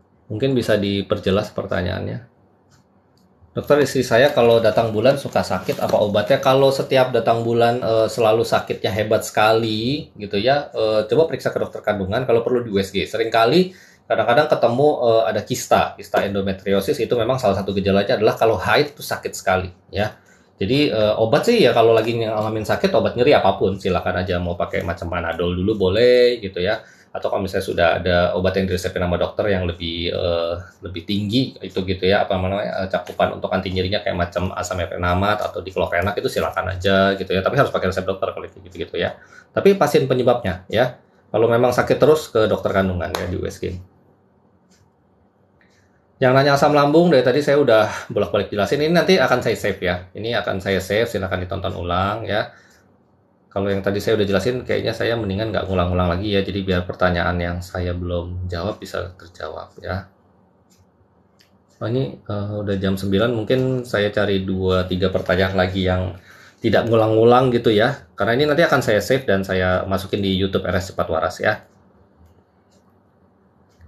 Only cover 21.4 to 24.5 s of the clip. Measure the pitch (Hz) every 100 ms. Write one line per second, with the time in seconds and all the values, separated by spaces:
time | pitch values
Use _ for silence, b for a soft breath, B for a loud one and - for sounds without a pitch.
21.4 | - 233 127 117 113 113 113 113 110 107
22.4 | 107 110 104 101 190 110 101 117 117 107
23.4 | 95 95 101 98 95 87 95 90 92 87
24.4 | 87